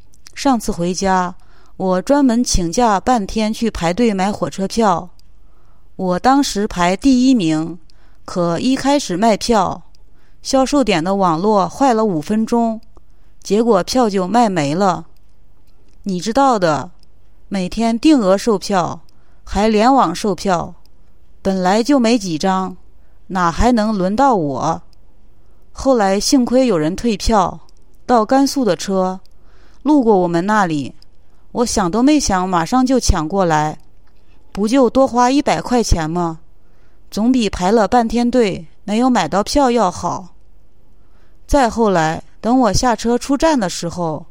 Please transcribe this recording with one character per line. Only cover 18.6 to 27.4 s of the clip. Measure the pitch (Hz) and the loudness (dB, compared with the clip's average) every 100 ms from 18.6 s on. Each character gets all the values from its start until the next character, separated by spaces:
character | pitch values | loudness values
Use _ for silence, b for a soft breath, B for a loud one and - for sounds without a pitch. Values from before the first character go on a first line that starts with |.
| - 190 147 160 - - - - | 0 0 0 -6 -14 -18 -20 -16
还 | - 190 220 | -6 0 2
联 | 208 240 | 4 4
网 | 269 170 | 4 2
售 | 175 208 | 0 -4
票， | 175 196 170 165 - - - - - - - | -2 0 -2 -4 -12 -18 -20 -20 -20 -20 -6
本 | 196 190 | -2 0
来 | 180 214 | 2 2
就 | 240 277 | 2 2
没 | 226 240 | 4 2
几 | 190 151 | 0 -2
张， | 190 185 185 180 - - - - - | 0 0 -4 -10 -18 -18 -18 -18 -6
哪 | 185 170 | 0 0
还 | 156 233 | 4 4
能 | 233 220 | 4 2
轮 | 202 185 | 0 0
到 | 214 277 | 2 4
我？ | 208 147 127 147 170 - - - - - - - - - | 4 0 -2 -2 -4 -8 -18 -18 -20 -20 -18 -18 -20 -16
后 | - 269 | -4 2
来 | 240 196 196 | 4 4 2
幸 | - 269 | 2 2
亏 | 233 247 | 4 4
有 | 254 | 4
人 | 170 151 | 2 0
退 | 190 240 | -2 -2
票， | 196 - 214 | 0 2 2